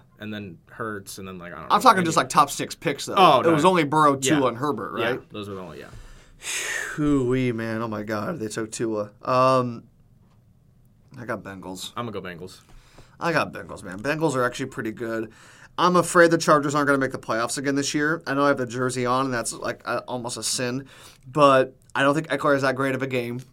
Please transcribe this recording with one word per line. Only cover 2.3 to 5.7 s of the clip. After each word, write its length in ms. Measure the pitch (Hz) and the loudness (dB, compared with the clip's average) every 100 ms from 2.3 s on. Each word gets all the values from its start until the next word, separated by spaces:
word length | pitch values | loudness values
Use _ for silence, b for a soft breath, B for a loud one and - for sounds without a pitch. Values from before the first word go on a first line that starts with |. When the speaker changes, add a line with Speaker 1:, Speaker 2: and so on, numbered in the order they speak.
| 160 143 | 2 2
Speaker 2:
six 240 | - 131 | 0 -8
picks, 320 | - 156 - - | -6 -4 -4 0
though. 80 | 190 | 6
Speaker 1:
Oh, 240 | 175 127 | 8 8
Speaker 2:
It 60 | 110 | 4
Speaker 1:
no. 80 | |
Speaker 2:
was 100 | 156 | 4
only 200 | 180 180 | 4 4
Burrow, 320 | 143 156 147 135 | 2 4 4 4
Tua, 240 | 131 147 | 2 2
Speaker 1:
Yeah. 80 | 127 | 2
Speaker 2:
and 100 | 113 | 0
Herbert, 400 | 147 104 95 107 | -4 -4 -6 -4
Speaker 1:
Yeah, 120 | 117 | -2
Speaker 2:
right? 180 | 127 - | -4 -8
Speaker 1:
those 180 | 104 101 | -12 -10
were 60 | |
the 60 | 95 | -10
only, 160 | 90 | -12